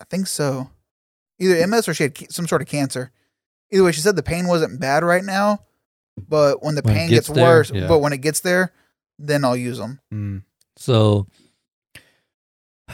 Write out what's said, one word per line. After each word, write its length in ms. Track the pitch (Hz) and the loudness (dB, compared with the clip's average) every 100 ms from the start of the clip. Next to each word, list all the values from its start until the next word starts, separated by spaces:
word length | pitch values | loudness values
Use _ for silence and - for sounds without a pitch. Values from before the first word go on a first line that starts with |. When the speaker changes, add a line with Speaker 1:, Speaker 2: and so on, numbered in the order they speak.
Speaker 1:
I 40 | |
think 240 | - 175 190 | -10 -8 -6
so. 420 | - 143 131 135 _ _ _ _ _ _ - | -4 -4 -4 -8 _ _ _ _ _ _ -2
Either 160 | 185 170 | 2 2
M 180 | 175 | 2
S 140 | 233 196 | 0 -2
or 60 | |
she 100 | 156 | -2
had 100 | 143 | -2
ca-, 140 | - - | -4 -14
some 160 | - 170 | -10 -4
sort 160 | 165 | -4
of 60 | - | -2
cancer. 420 | 147 139 127 127 _ _ _ _ _ - | -4 -4 -6 -12 _ _ _ _ _ -2
Either 100 | 196 | 2
way, 80 | 185 | 4
she 80 | 151 | 2
said 120 | 185 | 0
the 80 | 180 | -2
pain 240 | - 165 180 | -2 -4 -2
wasn't 320 | 175 156 131 | 0 -2 -4
bad 240 | 135 147 | -2 0
right 220 | 170 175 | 2 0
now, 360 | 196 190 208 208 _ _ _ _ _ - 98 | 0 -2 0 -2 _ _ _ _ _ -18 -2
but 340 | 151 143 139 | 2 2 2
when 120 | 151 147 | -4 -2
the 60 | |
Speaker 2:
When 120 | 123 | 0
it 20 | 107 | 2
Speaker 1:
pain 100 | - | 4
Speaker 2:
gets 200 | 113 - | 2 2
Speaker 1:
gets 60 | 131 | 2
Speaker 2:
there, 80 | 170 165 | 6 6
Speaker 1:
worse, 140 | - | 2
Speaker 2:
yeah. 160 | 98 92 | -2 2
Speaker 1:
but 100 | 160 | 2
when 120 | 143 | 2
it 60 | 139 | -2
gets 220 | 151 143 | -4 -4
there, 320 | 185 180 180 _ _ _ _ - | 0 0 -2 _ _ _ _ -12
then 260 | 147 147 | -4 -2
I'll 120 | 135 123 | 0 -2
use 240 | 123 113 | -4 -8
'em. 200 | 107 139 - | -10 -14 -12
Speaker 3:
Mm. 300 | 107 101 98 - _ _ - | -10 -8 -10 -14 _ _ -10
Speaker 2:
So, 500 | - 113 107 104 101 _ _ _ _ _ _ - _ _ _ _ _ _ _ _ | 0 4 4 2 -2 _ _ _ _ _ _ -20 _ _ _ _ _ _ _ _
<sighs> 40 | - | -20